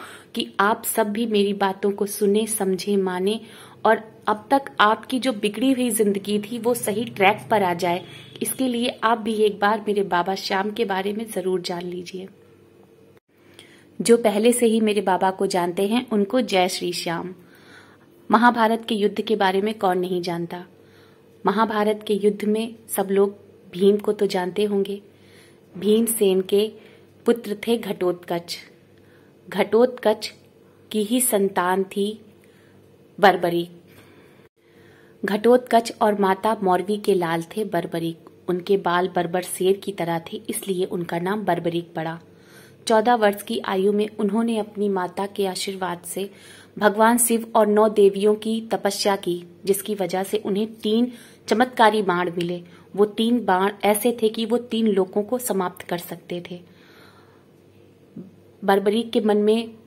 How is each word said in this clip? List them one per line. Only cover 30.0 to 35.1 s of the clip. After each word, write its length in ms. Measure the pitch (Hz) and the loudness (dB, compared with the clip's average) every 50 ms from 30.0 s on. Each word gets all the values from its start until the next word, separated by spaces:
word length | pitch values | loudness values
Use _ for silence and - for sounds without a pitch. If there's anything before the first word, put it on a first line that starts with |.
| - 214 214 214 - - - - - - _ _ - - _ _ - - | 0 0 0 0 -4 -14 -14 -16 -20 -20 _ _ -20 -20 _ _ -16 -6
की 120 | - 214 202 | -2 -2 -2
ही 180 | 208 247 254 | 0 0 0
संतान 600 | 233 - 220 196 196 190 196 190 175 185 185 196 190 | 0 0 0 0 0 0 0 0 0 0 0 0 -2
थी 380 | 190 - 202 196 208 220 - - - - _ _ - - - _ _ - - _ _ _ _ - _ _ - | -2 -2 -4 -2 -2 -4 -8 -16 -20 -20 _ _ -20 -20 -20 _ _ -20 -20 _ _ _ _ -20 _ _ 6
बर्बरीक। 520 | 202 190 175 175 175 170 170 170 170 - - - _ - - - - - - - - - _ - - _ _ _ _ _ _ - - - - - - - | 6 6 6 6 0 0 -2 -2 -4 -6 -12 -20 _ -20 -20 -20 -20 -20 -20 -20 -20 -20 _ -20 -20 _ _ _ _ _ _ -20 -20 -20 -20 -20 -20 -20